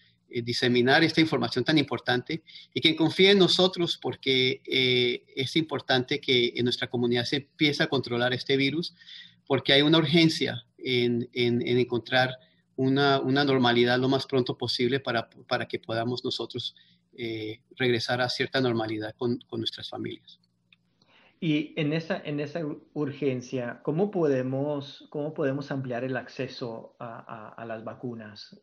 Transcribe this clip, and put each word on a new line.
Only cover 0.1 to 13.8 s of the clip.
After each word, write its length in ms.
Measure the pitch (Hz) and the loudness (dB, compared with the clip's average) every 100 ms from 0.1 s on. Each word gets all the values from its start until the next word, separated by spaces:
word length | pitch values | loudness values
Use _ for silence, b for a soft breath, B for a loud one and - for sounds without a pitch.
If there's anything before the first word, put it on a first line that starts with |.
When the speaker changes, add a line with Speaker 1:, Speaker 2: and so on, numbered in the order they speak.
| b _ | b _
Speaker 1:
eh, 140 | 123 | -8
diseminar 600 | 120 120 127 123 123 147 | -4 0 2 4 4 4
esta 180 | 160 160 | 4 4
información 440 | 160 135 120 127 120 | 2 2 -2 -2 2
tan 140 | 156 | 2
importante 640 | 139 117 - 127 - 165 B B B | 2 -2 -2 -2 -2 -10 B B B
y 100 | 135 | -2
que 140 | 160 160 | 0 2
confíe 360 | 160 135 190 | 0 6 6
en 80 | 202 | 8
nosotros 580 | 175 - 185 185 170 - | 6 6 2 2 -4 -4
porque, 600 | 135 120 135 131 131 135 - | -6 -4 0 2 2 0 -2
eh, 600 | 131 127 127 123 120 _ - | 0 2 2 2 -2 _ -6
es 200 | 131 165 | -2 -2
importante 680 | 156 139 - 131 123 143 | -2 -4 0 0 0 -4
que 320 | - 123 120 - | 2 2 2 0
en 100 | 123 | 0
nuestra 220 | 120 123 | 0 -4
comunidad 380 | 120 120 123 120 | -2 0 0 0
se 120 | 147 | -4
empiece 440 | - - 151 143 | -4 0 0 2
a 60 | 160 | 0
controlar 460 | 135 123 120 123 | 0 -2 0 0
este 240 | 123 - 135 | -2 0 2
virus 360 | 139 151 175 B B B B B - | 2 -2 -6 B B B B B -2
porque 260 | 131 - | -2 4
hay 80 | 139 | 4
una 160 | 147 160 | 6 4
urgencia 720 | 147 170 160 - 120 117 - - | 6 6 6 4 -4 -6 -12 -12
en, 500 | - 123 120 120 120 | -2 0 2 0 -2
en, 340 | 131 120 120 - | 0 0 2 2
en 120 | 123 | 2
encontrar 580 | 120 120 - 127 127 - b b b - | 2 -2 0 2 2 -2 b b b -2
una, 440 | 131 135 143 135 | 0 2 4 2
una 240 | 131 139 | 2 2
normalidad 560 | 143 131 120 120 | 2 4 4 4